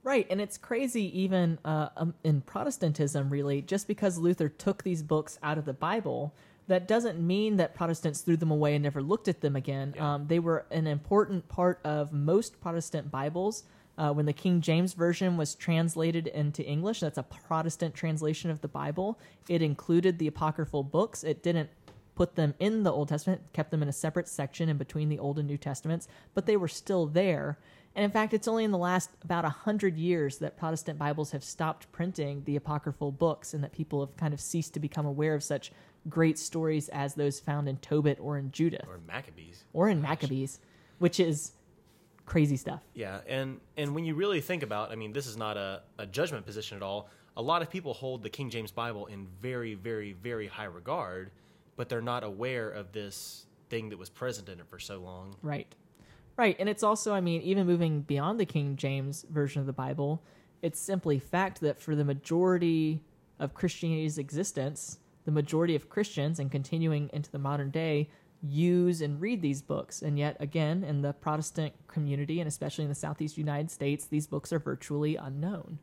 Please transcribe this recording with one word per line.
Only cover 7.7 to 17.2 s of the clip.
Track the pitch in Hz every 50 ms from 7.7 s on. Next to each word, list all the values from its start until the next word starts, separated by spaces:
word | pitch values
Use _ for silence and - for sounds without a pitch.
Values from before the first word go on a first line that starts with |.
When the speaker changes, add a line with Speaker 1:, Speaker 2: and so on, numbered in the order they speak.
| -
Speaker 1:
Protestants | - 170 165 165 - - 160 143 -
threw | - - 165
them | 160 170 160
away | 151 151 151 147 147
and | 147
never | 147 147 139 143
looked | 135 147 202 220 -
at | 202 165 -
them | - 147 139
again. | 139 127 - 135 135 135 143 143
Speaker 2:
Yeah. | - 156 147 147
Speaker 1:
Um, | 143 147
they | 147 165 170
were | 165 165 165 - - -
an | - 160 156
important | 156 147 143 - - 202 208 208 208 196 175 - -
part | - - 180 180 175 - -
of | 156 151 151 147 147 156
most | 143 143 156 175 208 233 - - -
Protestant | - 175 165 170 156 - - 156 - 143
Bibles. | 143 135 139 147 160 175 185 208 226 - - - - - - _ _
Uh, | - 156 147
when | 143 147 151
the | 151 143
King | - - 185 180 170
James | 156 - 160 165 180 190 -
Version | 180 170 175 170 - 190 180 175
was | 170 151 143 -
translated | - - - 165 160 165 170 160 165 160 165 165 170 160
into | - - 151 147 147 147 - 151
English, | - 147 151 170 208 226 -
that's | 175 151 -
a | -